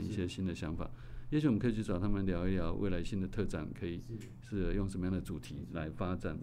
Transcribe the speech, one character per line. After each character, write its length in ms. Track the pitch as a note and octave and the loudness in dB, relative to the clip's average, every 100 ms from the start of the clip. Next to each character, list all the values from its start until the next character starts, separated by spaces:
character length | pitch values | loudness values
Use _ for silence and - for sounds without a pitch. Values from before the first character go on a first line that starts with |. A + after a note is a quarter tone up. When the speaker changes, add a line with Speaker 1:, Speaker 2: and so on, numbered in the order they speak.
| F2 | -2
Speaker 1:
一 60 | |
些 160 | G#2 F2+ | 0 -2
新 180 | - F#2 | 0 -2
的 80 | |
想 220 | E2 E2 E2+ | -2 -2 -2
法。 100 | D#2+ | -4
Speaker 2:
是。 60 | - - - - D3+ | -6 -10 -8 -2 2
Speaker 1:
也 40 | |
许 80 | D3+ | 4
我 40 | |
们 60 | G#2 | 6
可 100 | B2 | 4
以 60 | |
去 80 | A2 | 2
找 160 | G#2+ F2 | 2 2
他 100 | G2+ | 4
们 200 | G2+ F#2+ | 4 4
聊 200 | E2+ F2+ | 4 4
一 40 | |
聊 200 | F#2+ E2 | 4 2
未 180 | F#2 G2+ | 2 2
来 120 | F2+ | 2
新 160 | E2 G2 | 0 0
的 80 | F#2 | 0
特 160 | - | 0
展 240 | F#2+ F2 D#2 | 0 0 -4
可 140 | - F2 | -4 -4
以 120 | F2 | -4
Speaker 2:
是。 580 | - A2 - - - G2+ F2+ | -6 -8 -10 -14 -4 0 2
Speaker 1:
是 60 | G2 | 2
用 120 | G2 | 2
什 120 | F#2+ | 0
么 80 | F2+ | 0
样 40 | |
的 80 | F#2 | 0
主 200 | - D2+ | 0 -6
题 260 | - C#2+ - | -6 -8 -6
来 180 | E2 D#2 | -4 -4
发 260 | - F#2 F2+ | -2 -2 -2
展。 220 | E2+ D#2+ | -2 -4